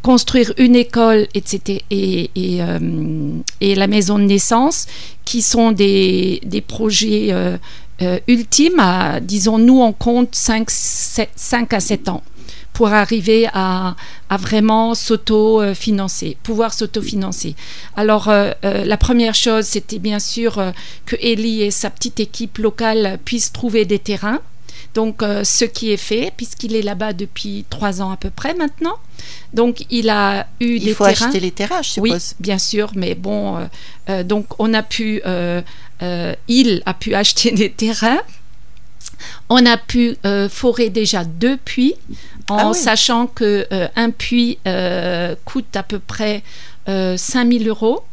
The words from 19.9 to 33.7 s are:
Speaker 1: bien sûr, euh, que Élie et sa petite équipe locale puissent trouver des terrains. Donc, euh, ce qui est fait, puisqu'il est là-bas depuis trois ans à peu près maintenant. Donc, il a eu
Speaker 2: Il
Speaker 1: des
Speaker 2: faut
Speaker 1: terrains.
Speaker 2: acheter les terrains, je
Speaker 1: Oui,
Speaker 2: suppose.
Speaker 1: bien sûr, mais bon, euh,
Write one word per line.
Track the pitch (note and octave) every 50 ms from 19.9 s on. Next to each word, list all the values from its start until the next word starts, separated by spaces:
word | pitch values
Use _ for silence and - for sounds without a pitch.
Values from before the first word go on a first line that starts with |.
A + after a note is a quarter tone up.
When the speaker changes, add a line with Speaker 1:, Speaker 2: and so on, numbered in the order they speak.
| G#3+ G#3+
Speaker 1:
bien | F3 G#3+ G#3 G#3
sûr, | G3+ - - A#3 A#3 A#3 - G#3+
euh, | F#3+ F#3 F3+ - - - - - -
que | - - A3
Élie | - A#3 A#3 G#3 A3 A#3 A3+ A3
et | G#3 G3+
sa | G3+ - - G#3
petite | - - - A#3+ - -
équipe | G#3+ - - - A3+ G#3 -
locale | - A3 A3 G#3 - A#3 A3+ A3 A3 G#3+ F#3+ F#3+ F#3 -
puissent | - B3 A#3+ - - -
trouver | - - B3 G3+ A3+ G#3+
des | F3 G3+ G3
terrains. | - - G#3 F#3 F#3+ G#3 A#3 D#4+ - - - - - - - - - - -
Donc, | A3+ A3 A3+ G#3+ - A3
euh, | G#3 G3+ G3+ G#3
ce | - - - A#3+
qui | A3+ - - - A3 G#3
est |
fait, | G3 - - G#3+ A3+ C4 F#4+ -
puisqu'il | - A#3+ - - - - A3 A3
est | A3 G#3
là-bas | G3+ G3+ F3+ G#3+ G#3+ G#3
depuis | F3 G3+ G3 - - - G#3 G3 G3+ G#3 -
trois | - - G#3+ G3+ G3 F3+ G3
ans | F#3+
à | F#3+
peu | - - G3
près | - - - C#4 E4+
maintenant. | F4+ D#4+ C#4+ - - D#4+ E4 G4 - - - - - - - - - - - -
Donc, | A3 A#3 A#3+ A#3+ - - -
il | - A#3 A3 A3
a | G#3+ G#3 G3+ G3 G3+ G3 - - - -
eu | A#3+ A#3+ A#3+
Speaker 2:
Il | A#3 G3
Speaker 1:
des | G#3 G#3+
Speaker 2:
faut | - G3+
Speaker 1:
terrains. | G3 G#3+ - A3+
Speaker 2:
acheter | A#3+ C#4+ F#3+
les | F3+ F#3 E3+
terrains, | - - D#4 F4 F#4 D4
je | - - -
Speaker 1:
Oui, | G3 A3+
Speaker 2:
suppose. | - F3 - - - -
Speaker 1:
bien | F3 F#3+ G3+ F#3+
sûr, | - - - G#3 G#3 G#3 G#3
mais | G3 F#3 F3 F#3
bon, | F3+ F3+ G3 G#3 G#3 G3+ G3 F#3+
euh, | E3+ F3+ E3+